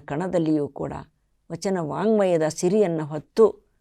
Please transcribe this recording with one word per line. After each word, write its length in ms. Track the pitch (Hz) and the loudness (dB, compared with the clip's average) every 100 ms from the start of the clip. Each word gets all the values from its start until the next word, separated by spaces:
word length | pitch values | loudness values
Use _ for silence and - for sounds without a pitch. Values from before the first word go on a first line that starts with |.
ಕಣದಲ್ಲಿಯೂ 640 | - 156 185 180 156 156 143 | -6 -6 -2 0 0 0 -2
ಕೂಡ 240 | - 156 147 - _ _ _ - | -8 -10 -10 -16 _ _ _ -16
ವಚನ 260 | 165 196 190 | -8 -4 -2
ವಾಂಗ್ಮಯದ 600 | 156 147 202 214 190 170 156 | -4 -2 0 2 2 2 0
ಸಿರಿಯನ್ನು 580 | 151 180 214 196 165 151 | 0 0 2 2 0 -6
ಹೊತ್ತು 640 | 151 - - 220 - _ _ | -10 -4 4 4 2 _ _